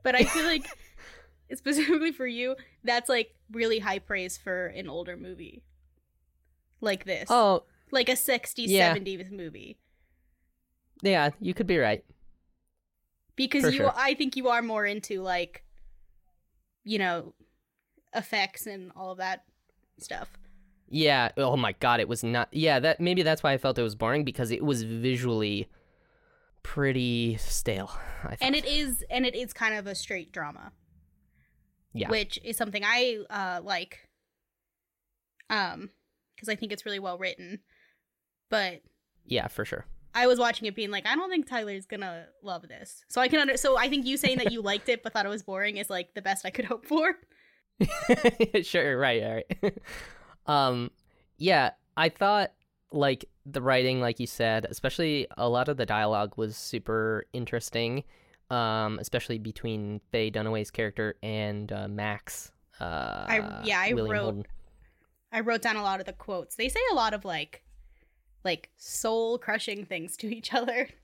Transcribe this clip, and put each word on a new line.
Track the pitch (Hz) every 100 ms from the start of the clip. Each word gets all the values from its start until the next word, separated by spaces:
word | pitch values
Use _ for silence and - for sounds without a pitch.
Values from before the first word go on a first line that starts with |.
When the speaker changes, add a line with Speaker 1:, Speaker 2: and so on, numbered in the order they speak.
Speaker 1:
But | 254
I | 254
feel | - 320
like, | 320 320 - - - - -
Speaker 2:
<laughs> | - - _ _
Speaker 1:
specifically | 262 269 285 294 320 320
for | 269 254
you, | 233 247 262 - _
that's, | 233 240 240
like, | 247 220 _ _
really | 226 226 226
high | 202 196
praise | - 196 185 -
for | - 185 180
an | 185 180
older | 160 175 180
movie | 180 180 170 - _ _ _ _ _ _ _ _ _ _ _ _
like | 220 190
this. | 190 180 -
Speaker 2:
Oh. | 240 208 185 - _ _
Speaker 1:
Like | 262 254
a | 254
sixties, | - 240 - - 214
Speaker 2:
Yeah. | 196 175
Speaker 1:
seventies | 165 190 185 185
movie. | 202 165 98 - - _ _ _ _ _ _ _ _ _ _ _ _
Speaker 2:
Yeah, | 196 185 147 -
you | 185
could | 185 185
be | 170
right. | 113 104 _ _ - _ _ _ _ _ _ _ _ _ _ -
Speaker 1:
Because | 262 285
Speaker 2:
For | -
Speaker 1:
you, | 269
Speaker 2:
sure. | 277 233
Speaker 1:
I | 269
think | 285 262 262
you | 254
are | 233
more | 233 220 208
into, | 208 - 190
like, | 185 180 175 - - - - - - _ _ _ _ _ _ _
you | 202 214
know, | 185 170 170 - _ _ _ _ _ _ _
effects | - - 214 202 - 220
and | 196 185 -
all | 185
of | 185
that | 185 180 _ _ _ _ _ _
stuff. | - - - - - - - _ _
Speaker 2:
Yeah. | 151 151 135 117 -
Oh | 135 131
my | 117
God, | - 127 120
it | 107
was | 117
not. | 117 120 -
Yeah, | 156 156 135
that, | 151 160
maybe | 175 180
that's | 160 156
why | 151
I | 135
felt | 135 123
it |
was | 117
boring, | 110 113 143
because | 139 - 117
it | 117
was | 147 127
visually | 110 113 123 123 123 113 107 101 92 - _ _ _ _ _ _ _ _
pretty | - - 139 131 123 120 117 110
stale, | - - - 95 98 - - -
I | - -
thought. |
Speaker 1:
And | 262 285
it |
is, | 277 294 294 240 -
and | 247 254
it |
is | 240 247
kind | - 220
of | 214 202
a |
straight | 190 - 190 160
drama. | 180 147 - - _ _ _ _ _ _ _ _ _ _ _ _
Speaker 2:
Yeah. | - -
Speaker 1:
Which | 220 208 -
is | - 226
something | 214 202
I, | 208 240 254 220 196
uh, | 208 190 180
like, | 180 180 185 - _ _ _ _ _ _ _ _ _ _ _ _ _ _ _
um, | 214 185 165 196 _ _ _ _ -
'cause | 214
I | 214
think | 214
it's | 202 214
really | 202
well | 190 180
written. | 185 175 180 202 _ _ _ _ _ _ _ _ _
But | 220 190 175 _ _ _ _
Speaker 2:
Yeah, | - 120 -
for | -
sure. | 107 - - - -
Speaker 1:
I | 233 247
was | 247
watching | 240 233 220
it |
being | 202 202
like, | 202 208
"I |
don't | 277 370
think | 359 -
Tyler's | 247 208 196 196
gonna | 208 190 165 165 _
love | 196 175 185
this." | - - - _
So | -
I | 254
can | 311
under-, | 277 262
so | 277 254
I | 247
think | 285
you | 247 277
saying | 269 254
that | 220
you | 233
liked | 202 208 -
it | 233
but | -
thought | 220
it | 202
was | 208
boring | 196 190 208 202
is, | 202
like, | 185 180
the | 208
best | 190 196
I | 190
could | 220 208
hope | 233 -
for. | 302 330 - _ _ _ _ _ _
Speaker 2:
<laughs> | - 659 - 247 240 - 226 214
Sure, | 165 180 143 127
right, | 135 117 110 110 - 180
right. | 208 -
<laughs> | - - - - - -
Um, | - 147 135 123 120 _ _ _ _ _
yeah, | 165 165 123 - _ -
I | 160
thought, | - 196 208 196 _ _ _ _
like, | 151 143 135 - _ 139
the | 139
writing, | 123 127 127 127
like | 120 117
you | 120
said, | - 113 110 110
especially | - 135 - 165 147 - -
a | 120
lot | 120 131
of | 135
the | 107
dialogue | 107 107 107 104 -
was | 110 107
super | - 113 107 110 110 107 -
interesting, | 123 117 117 - 117 117 131 - - _ _ _
um, | 123 113 110 107 107
especially | - 120 - 113
between | 107 - 117 107 104 104 _
Faye | 117 110
Dunaway's | 107 110 110 104
character | - 110 - 107 -
and, | 107 107 104 104 104
uh, | 101 101
Max, | 101 107 104 - - - _ _ -
uh, | 87 78 60 50 50
Speaker 1:
I, | 226 - 52
yeah, | 214 190
I | 196
Speaker 2:
William | 233 220
Speaker 1:
wrote, | 208
Speaker 2:
Holden. | 202 - 101 - - _ - _ _ _ _
Speaker 1:
I | 226
wrote | 226 226
down | 233 214
a |
lot | 202 190
of | 190
the |
quotes. | - - 185 175 -
They | 254
say | 427 508
a | 330
lot | 220
of, | 208
like, | 196 160 151 - _ - - _ _ _ _ _
like, | 185 165 - _
soul-crushing | - - 226 226 226 240 - 214 226 202
things | 190 180 165 -
to | 220
each | 226 -
other. | 254 240 240 - -